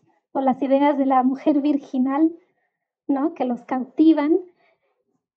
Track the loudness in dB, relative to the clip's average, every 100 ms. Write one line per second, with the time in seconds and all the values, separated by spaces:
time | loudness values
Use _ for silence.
0 | _ _ _ -4 -2 -2 0 2 2 0
1 | 0 2 0 -2 0 0 0 -2 -4 -4
2 | -2 0 0 -2 _ _ _ _ _ _
3 | -6 -4 -4 -4 -6 -6 -6 -6 -4 2
4 | 4 4 2 -2 -4 _ _ _ _ _
5 | _ _ _